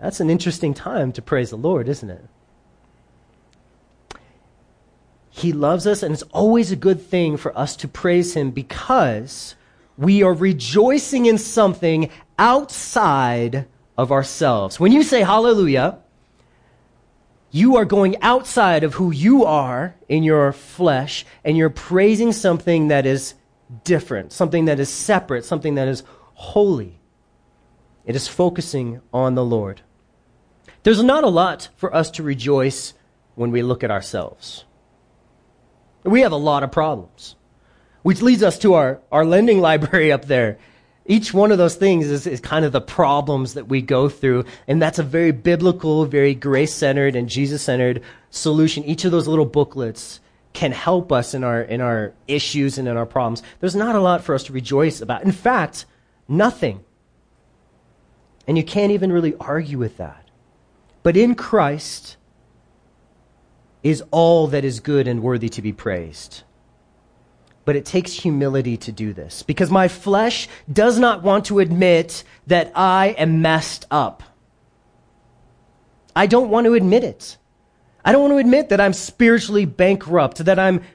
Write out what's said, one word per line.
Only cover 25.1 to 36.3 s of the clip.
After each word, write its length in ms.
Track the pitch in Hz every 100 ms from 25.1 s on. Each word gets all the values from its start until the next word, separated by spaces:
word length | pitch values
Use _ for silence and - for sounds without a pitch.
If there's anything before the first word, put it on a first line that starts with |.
| 190 185 123
something 300 | - 160 156
that 120 | 143 135
is 160 | 131 - - _
holy. 640 | _ - 208 208 143 98 82 _ _ _ _ _ _ _ _ _ _ -
It 100 | 127
is 100 | -
focusing 760 | - 175 175 - 139 120 120 _
on 220 | 127 131
the 100 | 127
Lord. 380 | 123 117 98 98 _ _ _ _ _ _ _ _ _ _
There's 200 | 208 214
not 220 | 247 294
a 40 | 262
lot 400 | 165 180 147 - -
for 180 | 175
us 160 | 160 160
to 100 | -
rejoice 720 | 151 135 123 139 131 135 - _ _ _ _
when 160 | - 117
we 120 | 120
look 220 | 120 123
at 60 | 117
ourselves. 760 | 101 - 95 78 - - - _ _ _ _ _ _ _ _ _ _ _ _ _ _
We 180 | 190 233
have 100 | 240